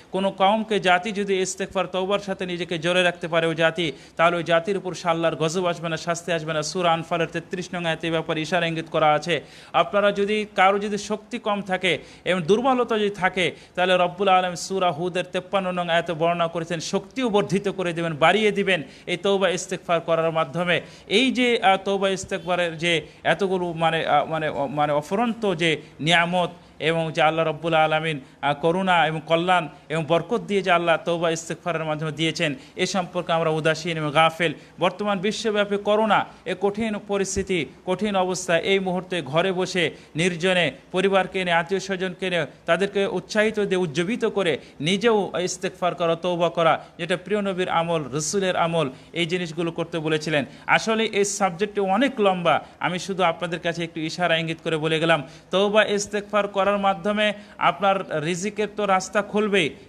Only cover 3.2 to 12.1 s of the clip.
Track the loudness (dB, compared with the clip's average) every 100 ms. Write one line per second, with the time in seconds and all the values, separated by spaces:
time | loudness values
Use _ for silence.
3.2 | -2 0 2 2 2 2 -4 -6 -8 2
4.2 | 2 2 2 2 2 -4 -4 -6 -2 0
5.2 | 0 0 -2 0 -2 -2 -4 -6 -4 -4
6.2 | -2 -4 -2 -4 -4 0 2 2 0 -2
7.2 | -2 -4 -8 -8 -8 -6 -4 -2 -2 -2
8.2 | -2 -4 0 0 0 -2 -4 2 4 4
9.2 | 2 -4 -4 -18 -4 0 2 2 2 2
10.2 | 0 -2 -2 2 4 4 0 -4 -4 -8
11.2 | -6 -8 -4 -4 -2 -2 0 -2 -4